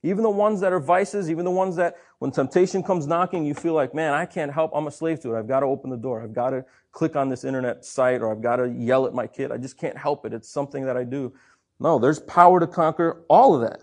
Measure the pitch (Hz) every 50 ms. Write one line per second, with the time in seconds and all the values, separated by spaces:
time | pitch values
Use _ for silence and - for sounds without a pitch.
0 | - 170 196 190 226 220 202 202 - 220 214 190 190 190 180 180 139 139 175 185
1 | 202 196 - 208 190 156 165 160 175 180 180 185 190 190 175 165 175 170 - -
2 | - _ _ _ 117 135 - - 135 135 - 185 185 185 - 190 - - 190 175
3 | 143 143 170 170 185 175 - 175 156 147 147 - - 170 160 156 135 127 127 151
4 | 160 156 143 147 175 170 - 185 156 143 139 160 160 160 - 147 151 147 139 -
5 | 160 165 160 139 - 123 113 113 110 110 131 135 139 135 135 139 - 135 127 120
6 | 113 135 123 113 113 113 110 120 120 131 135 127 131 _ _ _ _ _ _ -
7 | 160 160 156 147 139 135 131 123 - 135 135 131 127 123 117 123 - - - -
8 | 131 127 127 123 113 110 110 107 113 117 120 123 123 123 120 123 120 117 127 131
9 | 135 123 117 127 113 - _ - 139 127 117 123 123 131 - _ - 143 - -
10 | - 147 147 139 - 113 113 113 110 - - 147 139 139 143 139 135 131 123 127
11 | 127 120 131 143 135 117 - _ _ _ _ _ _ _ _ _ 131 156 165 127
12 | 110 135 156 147 - - - 180 175 175 180 180 170 165 - 180 160 156 156 -
13 | 170 165 - - - _ 147 196 254 269 180 131 113 110 - -